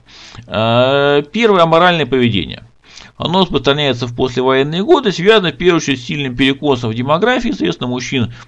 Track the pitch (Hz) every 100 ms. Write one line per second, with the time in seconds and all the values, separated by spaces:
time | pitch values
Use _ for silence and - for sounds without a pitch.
0 | _ - - - - 101 113 120 131 139
1 | 143 143 147 214 226 190 165 165 180 170
2 | 131 131 120 101 69 - - _ _ -
3 | - - 143 190 180 143 135 147 143 123
4 | 127 120 127 123 127 131 139 170 233 339
5 | 226 165 185 220 170 - 175 165 143 127
6 | 120 147 135 123 139 135 147 123 113 113
7 | 127 160 226 254 233 - 175 - 123 123
8 | 123 135 113 -